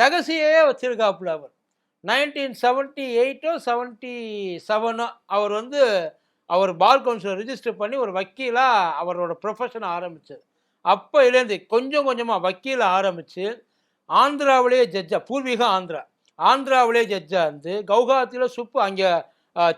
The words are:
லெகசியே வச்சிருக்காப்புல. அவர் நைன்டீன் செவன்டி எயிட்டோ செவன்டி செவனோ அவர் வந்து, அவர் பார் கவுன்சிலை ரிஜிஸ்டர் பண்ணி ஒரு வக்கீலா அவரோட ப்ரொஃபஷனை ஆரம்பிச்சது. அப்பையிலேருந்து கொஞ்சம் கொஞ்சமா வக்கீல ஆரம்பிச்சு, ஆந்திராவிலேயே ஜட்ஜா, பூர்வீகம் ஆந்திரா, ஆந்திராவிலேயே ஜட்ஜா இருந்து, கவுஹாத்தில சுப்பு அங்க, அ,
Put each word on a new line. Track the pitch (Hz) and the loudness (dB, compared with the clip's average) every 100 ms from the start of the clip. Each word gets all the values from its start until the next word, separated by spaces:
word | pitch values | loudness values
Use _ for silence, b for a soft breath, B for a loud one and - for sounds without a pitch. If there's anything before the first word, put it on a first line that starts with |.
லெகசியே | 262 349 302 320 302 320 302 | 2 2 -2 0 2 4 4
வச்சிருக்காப்புல. | 233 247 226 214 175 185 156 | 2 -4 -2 -2 -2 -6 -8
அவர் | 135 _ _ _ _ _ | -10 _ _ _ _ _
நைன்டீன் | 180 247 294 285 269 220 | -2 -2 -2 -4 -8 -2
செவன்டி | 247 262 277 285 262 233 | 0 0 -2 -8 -4 0
எயிட்டோ | 262 269 311 320 247 | 0 -2 -6 -4 -2
செவன்டி | 240 247 220 247 240 226 208 190 170 - | -4 -4 -12 -14 -12 -10 -8 -8 -8 -2
செவனோ | 214 226 226 233 - - | -2 -2 -4 -6 -10 -6
அவர் | 196 208 208 | -2 -2 -2
வந்து, | 247 285 247 190 160 - _ _ - | -4 2 2 2 -2 -10 _ _ -4
அவர் | 175 190 165 | 0 0 4
பார் | 202 269 | 6 6
கவுன்சிலை | 226 226 196 190 | 2 -4 -6 -8
ரிஜிஸ்டர் | 226 262 240 185 | -8 -10 -8 -6
பண்ணி | 208 269 | -6 -4
ஒரு | 220 | -4
வக்கீலா | 185 190 - 254 240 262 220 170 151 | -4 -6 -6 -4 2 4 4 2 -2
அவரோட | 175 175 170 170 | -6 -4 -6 -6
ப்ரொஃபஷனை | 208 208 247 226 196 170 | -8 -8 -8 -8 -8 -8
ஆரம்பிச்சது. | 175 156 - 131 _ _ _ _ 170 | -8 -14 -20 -20 _ _ _ _ 0
அப்பையிலேருந்து | 202 - 302 247 254 240 190 - | 0 2 4 6 6 2 -4 -2
கொஞ்சம் | 226 269 294 277 | -2 0 -2 0
கொஞ்சமா | 233 233 196 | -2 -2 -2
வக்கீல | 180 185 269 262 202 185 | -2 -4 -4 0 2 2
ஆரம்பிச்சு, | 196 170 - 180 202 233 _ _ _ _ - | 0 -4 -10 -10 -8 -10 _ _ _ _ -2
ஆந்திராவிலேயே | 180 269 285 277 262 247 254 226 | 2 2 2 4 4 4 4 2
ஜட்ஜா, | 190 165 190 - | 0 -4 -4 -4
பூர்வீகம் | 269 254 226 240 190 | -6 -4 0 0 0
ஆந்திரா, | 175 151 - _ _ - | -4 -12 -14 _ _ -2
ஆந்திராவிலேயே | 180 262 262 262 233 233 214 | 2 2 2 2 4 2 0
ஜட்ஜா | 196 151 180 156 | -4 -4 0 0
இருந்து, | 147 160 202 196 | -4 -8 -8 0
கவுஹாத்தில | 214 247 269 254 247 247 247 | 2 4 2 0 -2 -4 -4
சுப்பு | 233 269 | -6 -2
அங்க, | 202 190 190 170 - _ _ 175 | -2 0 0 0 -2 _ _ 0
அ, | 170 | 0